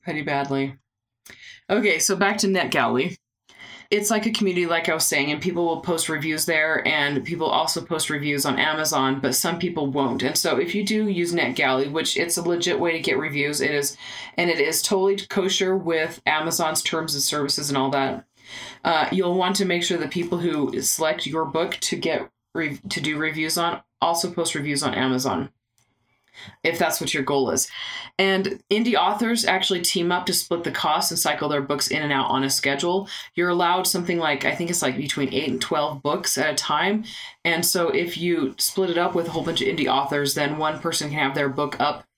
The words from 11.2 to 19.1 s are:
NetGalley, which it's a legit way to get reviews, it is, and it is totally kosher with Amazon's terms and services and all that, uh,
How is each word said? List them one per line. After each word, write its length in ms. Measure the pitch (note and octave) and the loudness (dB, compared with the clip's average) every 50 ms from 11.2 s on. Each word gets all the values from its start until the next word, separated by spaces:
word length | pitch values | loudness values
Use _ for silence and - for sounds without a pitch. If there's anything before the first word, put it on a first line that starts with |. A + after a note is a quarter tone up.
| F3 E3+ F3 | 0 0 0
NetGalley, 580 | E3+ D3 A#2+ C3+ - D3 C3 C3 C3 C#3 C#3+ | 0 0 0 0 0 2 2 4 2 0 0
which 240 | C#3+ D#3+ C#3+ - - | 0 -2 0 0 0
it's 220 | - E3 E3+ - | 0 0 0 0
a 60 | F3+ E3 | -2 0
legit 320 | F3 F3 E3+ - F3+ E3 - | 0 0 2 2 0 0 2
way 120 | F3 E3+ | 0 0
to 80 | E3 E3 | 0 0
get 180 | - F3 C#3 | 0 0 0
reviews, 440 | C3+ D#3 D#3 C#3+ C#3+ C#3+ D3 D3 D3 | 0 0 -2 -2 -2 -2 0 0 0
it 100 | D3 D3+ | 0 0
is, 260 | D3 C#3+ C#3+ C#3+ - - - - - - - - - | 0 0 0 -2 -4 -8 -16 -14 -14 -14 -14 -8 -4
and 100 | - F3 F3 | 0 2 2
it 80 | E3 D#3 | 4 2
is 240 | C#3 D#3 E3 - - | 2 2 2 0 0
totally 320 | - G#3 F#3+ F#3+ G3 G3 | 2 2 4 4 2 2
kosher 580 | G3 - - - G3+ F3+ F#3+ F#3+ - F#3+ F#3 F#3+ | 0 -4 -2 -2 0 0 2 2 2 2 2 2
with 460 | F#3+ - E3+ E3 D#3+ D#3 D#3 - - _ | 0 2 2 2 2 0 -2 -4 -2 _
Amazon's 560 | - D3+ D#3 D#3 E3 D#3+ - E3+ D#3+ D#3+ - - | 0 2 2 0 0 0 0 0 0 0 -2 -2
terms 320 | - - D#3+ E3 D#3+ - | -2 -2 -2 -2 -2 -4
and 80 | C#3+ C#3 | -2 -2
services 460 | - - D3 C#3 C#3 - - C#3+ D3 | -2 0 0 0 0 -2 -2 -2 0
and 80 | C#3 C3+ | 0 0
all 100 | C3 C3+ | 2 2
that, 360 | C#3 C#3 C3+ C3 C3 - - _ _ _ - - - - - - - - - | 2 0 0 0 -2 -6 -10 _ _ _ -20 -18 -16 -14 -14 -14 -16 -4 0
uh, 240 | E3 E3 D#3 D3 - | 2 2 4 2 2